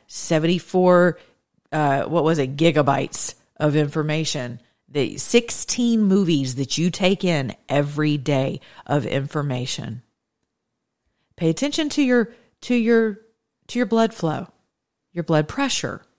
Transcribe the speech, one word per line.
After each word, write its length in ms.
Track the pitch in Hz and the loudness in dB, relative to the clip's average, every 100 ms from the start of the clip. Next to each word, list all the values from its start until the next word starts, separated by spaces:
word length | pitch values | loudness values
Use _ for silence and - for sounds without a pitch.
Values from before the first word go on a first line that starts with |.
| _ | _
seventy-four, 1120 | - - 160 160 180 - 185 180 180 175 165 - _ _ _ _ | -8 -2 2 2 0 0 2 6 6 4 2 -8 _ _ _ _
uh, 300 | 156 147 139 | -2 0 0
what 200 | - 170 | 0 0
was 140 | 151 151 | 0 0
it, 180 | 131 143 | -2 0
gigabytes 800 | 165 151 139 135 135 - - - _ - | 2 4 2 2 -2 -4 -6 -8 _ -2
of 200 | 151 147 | 0 2
information, 840 | 147 156 151 151 156 151 123 123 - _ _ | 0 -2 -2 -2 -4 -6 -8 -12 -18 _ _
the 280 | 143 127 - | -2 -2 -2
sixteen 840 | - 233 233 - - - 240 226 | 0 2 2 -2 -4 -2 0 2
movies 540 | 208 190 185 156 135 127 | 4 4 2 0 -2 -4
that 200 | 135 - | -4 -2
you 140 | 170 | -2
take 320 | - 180 196 | 0 0 0
in 300 | 185 160 131 - - | 0 -2 -2 -8 -2
every 500 | 139 147 147 151 147 | -2 0 0 0 0
day 420 | 135 139 135 202 - - - | 0 0 0 -4 -12 -18 -4
of 200 | 147 117 | -2 -2
information. 960 | 135 139 156 143 127 123 - - 117 - _ _ _ _ _ _ _ _ _ _ _ _ - | -4 -4 -4 -4 -4 -6 -8 -8 -12 -16 _ _ _ _ _ _ _ _ _ _ _ _ -4
Pay 120 | 165 | -2
attention 400 | 165 285 294 302 | 0 -2 -2 -2
to 120 | 294 | 0
your, 320 | 269 247 233 - _ _ | 2 2 2 -4 _ _
to 120 | - | -2
your, 460 | 247 226 233 226 202 - _ _ _ - | 0 4 4 2 -2 -12 _ _ _ -8
to 100 | 240 | -4
your 80 | 247 | 0
blood 260 | 226 226 | 2 2
flow, 360 | 226 165 151 - _ _ _ _ _ _ | 0 -4 -4 -8 _ _ _ _ _ _
your 120 | 170 | -8
blood 240 | 160 156 156 | 0 0 0
pressure, 540 | - 269 - - - - | -2 -2 -2 -6 -8 -16